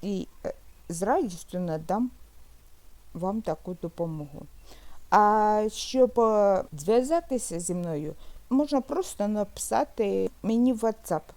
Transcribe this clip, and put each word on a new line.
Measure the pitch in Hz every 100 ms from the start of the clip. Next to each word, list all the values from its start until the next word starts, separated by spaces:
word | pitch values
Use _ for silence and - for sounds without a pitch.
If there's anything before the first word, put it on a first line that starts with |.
І, | 202 196 - - -
е, | - - - -
з | 170
радістю | 196 302 269 175 - 180
надам | 180 160 160 196 247 - - - - - - - - - -
вам | 165 180 214
таку | 220 160 - 180
допомогу. | 170 - 170 156 147 143 - - - - - - -
А | 196 208 214 214 214 214
щоб, | - - 262 254 247
е, | 226 214 202 190 - 147
зв'язатися | 151 226 254 330 339 254 - 170
зі | 170
мною, | 180 175 156 151 - - - -
можна | 262 294 294
просто | 247 311 359 - 208
написати | 214 202 - - 220 - - 208 196 190 -
мені | 185 226 247
в | 233
WhatsApp. | 226 220 - 160 -